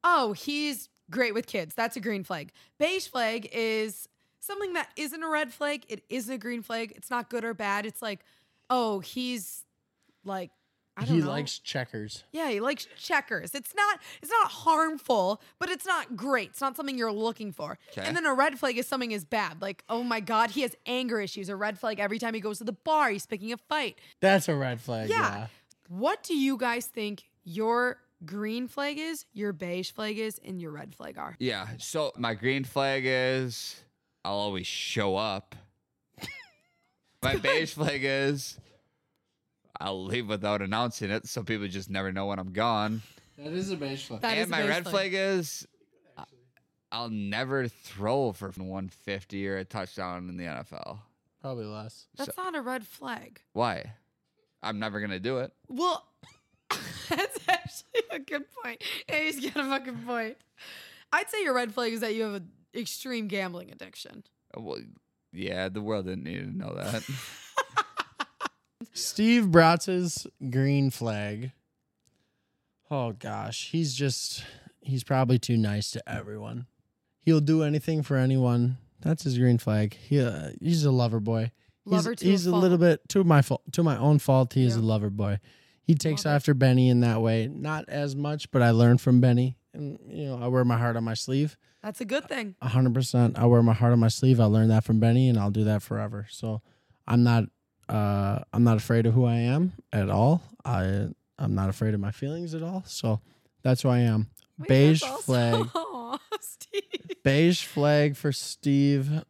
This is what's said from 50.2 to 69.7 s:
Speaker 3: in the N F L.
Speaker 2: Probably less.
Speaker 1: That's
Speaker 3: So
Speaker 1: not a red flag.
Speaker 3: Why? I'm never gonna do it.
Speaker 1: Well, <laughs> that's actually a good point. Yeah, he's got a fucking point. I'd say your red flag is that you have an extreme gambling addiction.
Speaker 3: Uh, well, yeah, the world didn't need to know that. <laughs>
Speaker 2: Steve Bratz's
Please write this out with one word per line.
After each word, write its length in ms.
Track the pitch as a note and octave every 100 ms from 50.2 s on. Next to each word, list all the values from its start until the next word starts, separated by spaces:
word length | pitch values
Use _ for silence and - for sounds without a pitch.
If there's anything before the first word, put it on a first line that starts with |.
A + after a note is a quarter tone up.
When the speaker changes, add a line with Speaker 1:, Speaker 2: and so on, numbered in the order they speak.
| F2+
Speaker 3:
in 80 | F2+
the 80 |
N 140 | E2+ C2
F 140 | -
L. 280 | - - G#2 _ _ _ _
Speaker 2:
Probably 240 | C#3 B2
less. 420 | G#2+ G#2+ A2 - _ -
Speaker 1:
That's 180 | C#4 -
Speaker 3:
So 60 |
Speaker 1:
not 120 | F#4
a 60 | D#4+
red 260 | B3 B3+ G#3
flag. 540 | - C4+ A3+ - - _
Speaker 3:
Why? 400 | G#2 A#2+ E2+ D#2 - _ _ _ _ _ _
I'm 160 | G2+ G#2+
never 220 | A2 G2+
gonna 180 | G#2 F#2
do 180 | A2 C3
it. 140 | C3 _ _
Speaker 1:
Well, 380 | B3 F4+ D#4+ _ _ - _
<laughs> 320 | _ _ _ - - - -
that's 300 | A#3 G4 - -
actually 540 | F4+ - - _ A#4+ A4+
a 80 | D#4
good 260 | C#4 D4 C#4+ B4+
point. 200 | E4 A3+ - - -
Yeah, 100 | D4+
he's 200 | D#4 C#4
got 240 | C4+ D4+
a 40 | C4+
fucking 340 | C4+ B3+ A#3+ A#3
point. 300 | A#3+ A3 C4+ _ _ - - - - _
I'd 180 | D#4 G#4
say 120 | G#4+
your 120 | F4
red 180 | B3 A#3+
flag 220 | G#3 A#3+
is 60 | A3+
that 140 | A3
you 80 | A3
have 100 | G#3+
an 160 | G3+ F3 _ _
extreme 540 | A#3 G#3+ - C4 A#3+ G#3+
gambling 420 | G3 F#3 F3 -
addiction. 520 | - - - - - - _ _
Speaker 3:
Uh, 60 | -
well, 200 | G#2+ B1+ A1 - _ _ _
yeah, 380 | F2+ F#2+ F#2 F#2+
the 100 | G2+
world 240 | G#2 G#2+ F#2
didn't 180 | F#2+
need 160 | D2 F#2+
to 160 | G2 G2+
know 180 | -
that. 280 | - F#2+ A2 -
<laughs> 60 | C3 - - - - - - - - - - - _ - _ _ _ -
Speaker 2:
Steve 520 | - - - A3 A#3+
Bratz's 840 | G3+ E3 D#3+